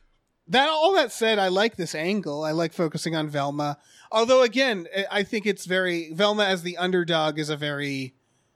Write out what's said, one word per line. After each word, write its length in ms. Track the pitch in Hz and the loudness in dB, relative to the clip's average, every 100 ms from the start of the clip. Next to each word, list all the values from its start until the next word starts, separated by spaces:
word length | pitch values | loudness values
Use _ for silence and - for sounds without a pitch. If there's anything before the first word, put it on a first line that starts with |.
| _ _ _ _ - | _ _ _ _ 0
that, 200 | 226 294 | 2 2
all 240 | 311 330 | 4 4
that 180 | 381 240 | 4 2
said, 260 | - 220 214 | 0 2 2
I 100 | 190 | 2
like 280 | 185 226 - | 2 0 -2
this 180 | 165 | -8
angle. 500 | 156 170 208 160 147 | -4 -2 -2 -4 -4
I 80 | 156 | -2
like 200 | 160 165 | -2 -2
focusing 440 | - 165 160 175 160 | -2 -2 -2 -4 -4
on 120 | 151 | -2
Velma. 500 | 147 143 147 147 143 _ - - | -2 -2 -2 -4 -6 _ -20 -4
Although, 300 | 220 233 262 | 0 4 6
again, 440 | 247 247 269 196 165 | 4 2 0 -2 -4
I, 120 | 190 196 | -6 -2
I 120 | 202 | -2
think 240 | 196 220 208 | -2 -2 -2
it's 180 | 190 175 | -4 -2
very, 460 | 185 185 170 160 | 0 0 -2 -6
Velma 320 | 165 208 214 | 0 2 4
as 180 | 196 190 | 2 0
the 140 | 175 170 | -4 -4
underdog 600 | 180 180 170 165 156 151 | 0 0 2 2 0 -2
is 100 | 151 | -4
a 80 | 147 | -4
very 580 | 147 143 143 135 131 - _ _ _ | -4 -4 -4 -6 -8 -14 _ _ _